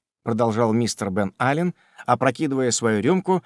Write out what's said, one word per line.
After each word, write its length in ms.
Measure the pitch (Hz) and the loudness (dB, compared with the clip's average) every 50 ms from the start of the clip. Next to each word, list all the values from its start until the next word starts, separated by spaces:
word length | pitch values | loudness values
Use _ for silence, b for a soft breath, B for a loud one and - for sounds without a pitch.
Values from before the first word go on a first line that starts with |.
| _ _ _ _ _ | _ _ _ _ _
продолжал 480 | 120 117 110 120 113 107 113 120 110 | -4 0 0 0 0 2 2 2 2
мистер 380 | 107 117 120 107 - - 107 101 | 2 2 0 -2 -2 -4 -6 -4
Бен 220 | 92 104 101 95 - - | -2 -2 -2 -2 -2 -2
Аллен, 360 | 123 127 143 156 175 180 B B B B B B B | 0 0 0 0 -2 -4 B B B B B B B
опрокидывая 640 | - 123 117 127 135 123 - 160 143 135 131 131 120 | -2 0 2 2 0 0 0 -2 -2 0 0 0 0
свою 300 | 110 - 117 113 110 104 | 0 0 0 0 0 2
рюмку 420 | 98 139 185 190 - - 190 175 b | 2 2 0 0 0 0 -2 -2 b